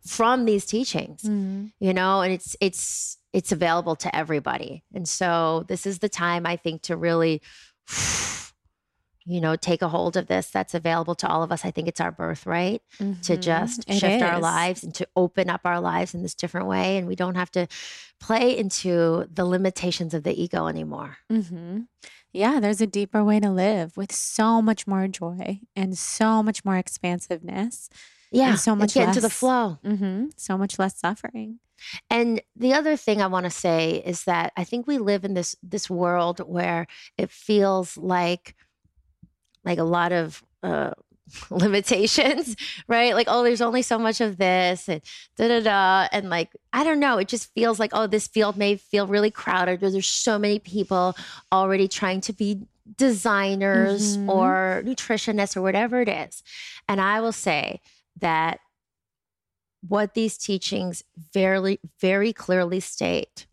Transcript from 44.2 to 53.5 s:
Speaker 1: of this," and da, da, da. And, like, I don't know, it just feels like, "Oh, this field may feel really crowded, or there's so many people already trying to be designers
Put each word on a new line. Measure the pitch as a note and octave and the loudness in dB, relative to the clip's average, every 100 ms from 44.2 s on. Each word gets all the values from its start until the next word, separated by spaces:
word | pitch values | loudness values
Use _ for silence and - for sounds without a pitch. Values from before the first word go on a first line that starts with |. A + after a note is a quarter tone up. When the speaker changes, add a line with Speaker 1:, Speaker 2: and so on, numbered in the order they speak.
Speaker 1:
of | A3+ F3+ | -2 2
this," | F#3+ F#3 F3+ F3+ - | 2 4 2 0 -4
and | D#3 - - - - | -6 -8 -20 -20 -2
da, | A3+ | 2
da, | A#3 | 4
da. | A3 G3+ F#3+ F#3+ F#3 | 4 4 6 4 4
And, | G#3 G3 | 0 -2
like, | E3+ E3 - _ | -2 -2 -8 _
I | B3 | 0
don't | D#4 D4+ | 2 4
know, | C#4+ A#3 | 4 2
it | D4 | 0
just | A#3 - | -4 -6
feels | - A3+ G#3+ | 0 0 2
like, | G#3+ | 0
"Oh, | - A3 | 0 0
this | G#3+ - | 0 0
field | - G#3 G3+ | 2 2 2
may | G3+ G3+ | 0 0
feel | _ G#3 G3 | _ 0 2
really | G#3 G#3 | 2 2
crowded, | - - F#3 F3+ F3+ | 0 -2 0 2 2
or | G3 | 0
there's | F#3+ F#3+ | 0 -2
so | - - G#3+ | -2 0 2
many | G#3 G#3 | 2 0
people | F#3+ F#3+ F#3+ F#3 F3+ F3+ - - _ | -2 -4 0 2 2 0 -12 -18 _
already | F#3+ F#3+ F#3+ F#3+ | 2 4 2 2
trying | - G3 F#3+ | 0 -2 -2
to | - | -4
be | G#3 G3+ G3+ G#3 _ - G#3+ | -4 -4 -4 -8 _ -20 2
designers | C4+ G#3+ A3+ G3+ G3 | 2 4 2 2 2